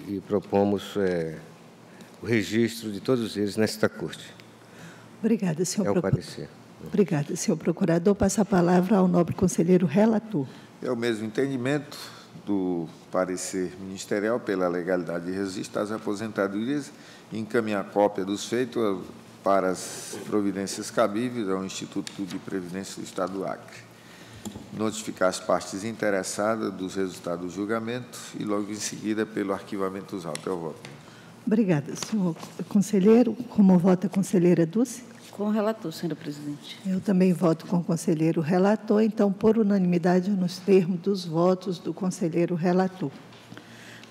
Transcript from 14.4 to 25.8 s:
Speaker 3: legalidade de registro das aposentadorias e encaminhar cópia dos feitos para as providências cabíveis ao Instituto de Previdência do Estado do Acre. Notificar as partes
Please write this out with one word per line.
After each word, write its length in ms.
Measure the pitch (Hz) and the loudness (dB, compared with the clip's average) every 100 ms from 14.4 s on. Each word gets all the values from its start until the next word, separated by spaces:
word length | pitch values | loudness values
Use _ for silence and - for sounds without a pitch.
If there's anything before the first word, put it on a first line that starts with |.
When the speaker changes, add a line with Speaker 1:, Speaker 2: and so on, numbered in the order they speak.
| 120 95 90 | -2 0 0
Speaker 3:
legalidade 560 | 87 87 90 82 85 87 | 0 0 -2 -2 -6 -6
de 60 | |
registro 440 | 95 98 92 - - | -4 -6 -6 -6 -4
das 140 | 104 | -4
aposentadorias 1000 | 110 110 101 113 104 98 98 117 147 139 - - - - | -4 -6 -6 -4 -2 -2 -2 -2 -4 -6 -14 -20 -20 -12
e 40 | 107 | -10
encaminhar 460 | 107 123 110 101 95 | -2 0 0 -2 0
cópia 320 | 101 104 104 | 2 4 2
dos 220 | 95 101 - | -2 -4 -4
feitos 540 | 117 131 120 110 92 - - - - | -2 -2 -2 -2 -2 -6 -16 -20 -4
para 280 | 95 98 92 | 2 4 4
as 460 | 90 - - - - - | 0 -6 -12 -12 -12 -2
providências 640 | 107 101 95 95 - 101 | 0 0 -2 -6 -6 -4
cabíveis 600 | - 110 101 123 123 98 | 0 2 0 -4 -4 -2
ao 160 | 95 95 | -2 -4
Instituto 600 | - - 101 - - 98 | -8 -8 -8 -8 -8 -8
de 140 | 92 | -8
Previdência 640 | - 95 87 92 95 - | -8 -8 -6 -8 -10 -12
do 40 | 95 | -10
Estado 280 | - 90 | -6 -4
do 120 | 95 90 | -4 -6
Acre. 340 | - - - - - - - - - - - - | -8 -12 -20 -20 -20 -20 -20 -20 -16 -14 -14 -12
Notificar 560 | 101 110 107 - - 92 | -6 -4 -4 -8 0 0
as 120 | 92 | 0
partes 440 | - 90 - 101 | 0 0 -2 -8